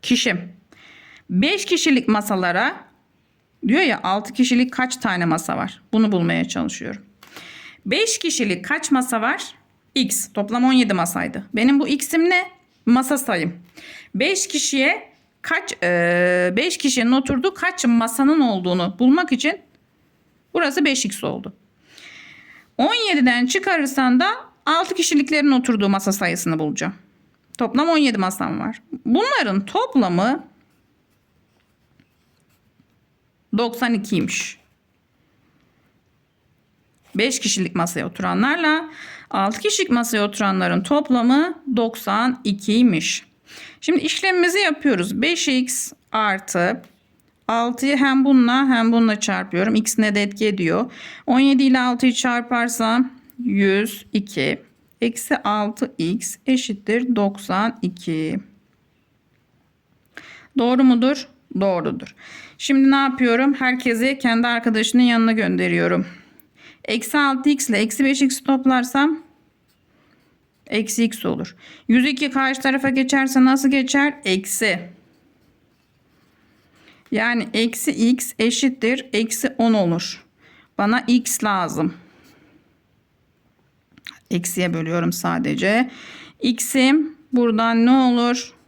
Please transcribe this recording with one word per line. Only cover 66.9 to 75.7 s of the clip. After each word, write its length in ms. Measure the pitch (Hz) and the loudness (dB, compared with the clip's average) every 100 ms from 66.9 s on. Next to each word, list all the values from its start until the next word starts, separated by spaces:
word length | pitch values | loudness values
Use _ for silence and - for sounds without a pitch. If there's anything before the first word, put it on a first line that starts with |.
| 226 - 294 | -4 -2 0
altı 320 | 285 269 277 | 2 2 0
x 200 | 285 - | 0 0
ile 80 | 208 | 0
eksi 260 | 220 - | 0 2
beş 180 | 269 277 | 2 4
x 200 | 277 262 | 0 0
toplarsam 800 | - 269 262 254 247 269 294 320 - _ _ _ _ _ _ _ _ _ _ _ _ _ - | 0 2 2 2 0 0 0 0 -8 _ _ _ _ _ _ _ _ _ _ _ _ _ -6
eksi 340 | 214 214 - | -4 -2 0
x 200 | 226 226 | 0 0
olur. 320 | 185 - 175 - - - - | -4 -4 -8 -12 -20 -20 2
Yüz 180 | 233 262 | 2 2
iki 240 | 269 285 | 0 -2
karşı 300 | 262 269 269 | 0 -2 0
tarafa 280 | 269 262 269 | -2 0 0
geçerse 560 | 262 262 277 269 262 | 0 2 2 2 4
nasıl 260 | 254 269 269 | 4 4 2
geçer? 440 | 277 262 285 294 285 | 2 2 2 0 -2
Eksi. 540 | 202 185 190 - 220 170 - - _ _ _ _ _ _ _ | -2 -2 -2 -2 0 -2 -6 -20 _ _ _ _ _ _ _